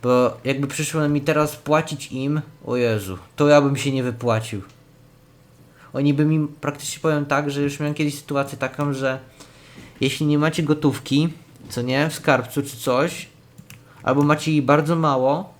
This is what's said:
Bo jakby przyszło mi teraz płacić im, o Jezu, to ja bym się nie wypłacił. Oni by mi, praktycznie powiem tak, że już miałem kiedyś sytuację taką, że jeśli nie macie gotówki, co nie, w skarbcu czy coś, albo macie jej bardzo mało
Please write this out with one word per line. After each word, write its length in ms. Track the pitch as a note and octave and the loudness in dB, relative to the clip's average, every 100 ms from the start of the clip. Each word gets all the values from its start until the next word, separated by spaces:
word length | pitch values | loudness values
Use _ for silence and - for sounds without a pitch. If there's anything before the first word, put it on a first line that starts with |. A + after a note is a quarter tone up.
Bo 340 | C3 B2 B2 - | 4 4 4 0
jakby 240 | - C3+ C#3 | -4 -2 -4
przyszło 420 | - D3+ D#3+ D3 | -4 -4 -2 0
mi 120 | D3 | 0
teraz 340 | C#3+ D3+ D3 - | 0 0 0 -4
płacić 560 | - D3+ D#3+ D3 - | 0 0 0 -8 -10
im, 300 | C3 C3+ D#3 D3 - - | -6 -2 -2 -4 -14 -4
o 100 | B2 | 0
Jezu, 420 | A#2+ A2 F#2+ F#2 - - | 0 0 -4 -10 -12 2
to 120 | D3 | 6
ja 140 | D3 | 6
bym 160 | C#3 C#3 | 6 0
się 140 | C#3+ | 0
nie 120 | C3+ | -2
wypłacił. 580 | B2 A#2 A#2+ A2 A2+ G#2 - - - - - - _ _ _ - - - - | -2 -2 0 0 -2 -10 -12 -20 -20 -20 -20 -20 _ _ _ -20 -20 -20 -10
Oni 200 | C3+ C#3+ | 0 2
by 120 | C#3+ D3+ | 4 2
mi, 220 | D#3 D3 | 2 0
praktycznie 540 | - C#3 D3 - - | -4 -8 -8 -10 -4
powiem 240 | D#3+ D3+ C#3+ | 0 0 0
tak, 260 | C#3+ D3 | 0 0
że 100 | C#3+ | -2
już 180 | C#3+ C#3+ | -2 -2
miałem 160 | D3 D3 | -4 -2
kiedyś 240 | D3+ C#3+ | -2 -4
sytuację 380 | - C#3 C#3 B2+ | -4 -4 -4 -4
taką, 360 | C3 - C#3+ | -6 -2 -4
że 260 | C3+ C3+ C3 - - - - - - - - | -2 -2 -4 -10 -20 -20 -20 -20 -20 -20 -4
jeśli 240 | C3+ - D3+ | -2 0 2
nie 140 | D3 | 4
macie 240 | D#3 D#3+ | 2 0
gotówki, 680 | D#3+ D3+ D3+ - - C#3 E3 - - - - | 0 2 2 0 0 0 0 -4 -20 -20 -12
co 120 | - | -8
nie, 280 | A#2+ C3+ D#3 | -2 0 0
w 40 | |
skarbcu 500 | - - C3 A#2 - | -2 2 2 2 -6
czy 140 | C#3 - | -6 -8
coś, 500 | - B2+ E3 - - _ _ - - - - - | -2 0 0 -4 -16 _ _ -20 -20 -20 -20 -8
albo 180 | - C#3 | 0 2
macie 300 | D3 D3+ D#3+ | 4 2 2
jej 100 | D#3 | 0
bardzo 340 | C3 D3 D3 E3 | 4 2 2 0
mało 580 | D#3+ C3+ C3 D3+ G3 - | 2 2 2 0 -4 -16